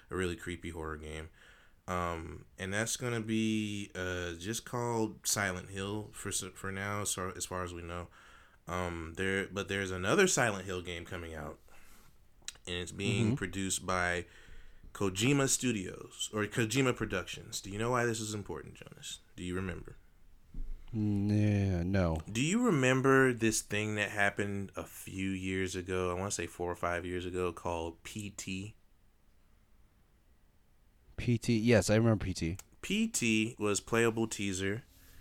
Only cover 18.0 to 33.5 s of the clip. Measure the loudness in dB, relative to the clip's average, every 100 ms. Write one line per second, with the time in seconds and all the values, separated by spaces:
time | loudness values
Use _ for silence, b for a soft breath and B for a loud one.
18 | 2 0 -4 -6 -6 -10 -10 -16 -18 -16
19 | -14 -14 -14 -10 -4 -2 -4 -6 -10 -16
20 | -20 -20 -20 -20 -12 -6 -6 -6 -6 -2
21 | 0 2 4 4 6 4 4 2 2 4
22 | 4 2 -2 0 2 4 4 4 6 6
23 | 6 8 6 4 2 2 0 -2 0 0
24 | -2 2 2 2 -2 -2 -6 -8 -10 -10
25 | -10 -4 -2 -2 -2 0 0 -2 -2 0
26 | 0 0 -2 -2 -4 -4 -4 -2 -2 -2
27 | -2 -4 -4 -2 -2 -2 -4 -2 -4 -8
28 | -12 -10 -10 -10 -8 -6 -8 -14 _ _
29 | _ _ _ -20 _ _ _ -20 -20 _
30 | _ _ _ _ _ _ _ _ _ _
31 | -18 -6 0 2 4 4 6 6 8 6
32 | 6 4 2 -2 -2 -2 -8 -12 -2 0
33 | 0 2 4 4 4